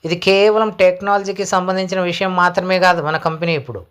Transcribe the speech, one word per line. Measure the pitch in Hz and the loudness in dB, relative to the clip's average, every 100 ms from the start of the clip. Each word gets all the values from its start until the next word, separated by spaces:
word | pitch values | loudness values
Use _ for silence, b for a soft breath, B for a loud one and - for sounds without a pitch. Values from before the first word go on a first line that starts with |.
| 160 | -6
ఇది | 170 | -2
కేవలం | 190 196 214 214 220 | 2 4 4 2 -2
టెక్నాలజీకి | - 185 180 202 202 196 190 190 | 2 2 2 -2 -2 -2 -6 -2
సంబంధించిన | 190 180 190 185 190 | -2 0 -4 -2 -2
విషయం | 180 170 190 180 | -2 -2 -2 2
మాత్రమే | 175 180 185 185 | 2 0 -2 2
కాదు | 185 170 | 4 2
మన | 151 156 | -2 -2
కంపెనీ | 165 160 170 | -4 -4 -4
ఇప్పుడు | 156 131 104 82 | -4 -6 -14 -16